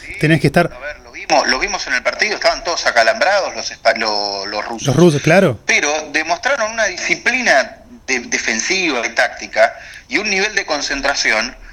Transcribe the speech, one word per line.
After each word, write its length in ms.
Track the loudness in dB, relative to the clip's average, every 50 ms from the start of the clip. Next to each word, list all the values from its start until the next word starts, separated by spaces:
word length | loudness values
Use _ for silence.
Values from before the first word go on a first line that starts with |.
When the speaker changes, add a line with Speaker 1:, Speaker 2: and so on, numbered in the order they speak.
| -16
Speaker 1:
Sí, 80 | -16 -4 0
Speaker 2:
tenés 220 | 2 4 4 4
que 60 | 4 4
estar 240 | 4 4 2 2 -2
Speaker 1:
a 60 | -8
ver, 200 | -12 -12 -12 -14 -18
lo 80 | -18
vimos, 360 | -18 -14 -2 2 2 4 4 4
lo 120 | 0 0
vimos 280 | 0 -2 -4 -6 -4 -2
en 60 | -2
el 100 | 0 0
partido, 320 | -2 -2 0 -2 -2 -2
estaban 280 | 0 0 0 0 0 -2
todos 220 | -4 -4 -2 -2
acalambrados 720 | 2 2 4 4 4 4 2 2 2 2 2 0 -2 -4
los 160 | -8 -8 -10
espa-, 260 | -12 0 2 2 2 2
lo-, 480 | 0 -2 -2 -2 -2 -4 -4 -6 -6
los 200 | -6 -6 -6 -6
rusos. 220 | -6 -8 -4 -2 0
Speaker 2:
Los 80 | 4
rusos, 260 | 6 6 6 4 4
claro. 380 | 2 4 4 6 4 4 0 -2 -2
Speaker 1:
Pero 260 | 0 0 0 2 0 -2 -4 -6 -4
demostraron 600 | -4 -2 -2 -2 -4 -2 0 -2 0 0 -2 -4
una 140 | -2 -2 -2
disciplina 920 | -2 -2 -4 -4 -4 -4 -2 0 -2 -2 0 2 2 4 4 2 0 -6 -14 -20 -20 -20 -16 -6 -4
de-, 140 | -4 -4
defensiva 840 | -2 -4 -4 -4 -2 -2 -2 -2 -2 -2 -2 -2 0 -2 -2 -2 -2
y 40 | -2
táctica 640 | 0 0 0 0 -2 -8 -12 -6 0 2 2 2 2 -4 -14 -18 -18 -20 -12 -6
y 100 | -4 -4
un 120 | -2 -2
nivel 260 | -2 0 -2 -2 -2
de 100 | -4 -4
concentración 920 | -2 -4 -4 -2 -4 -4 -2 -2 -2 -2 0 0 0 0 0 -2 -4 -8 -14 -18 -20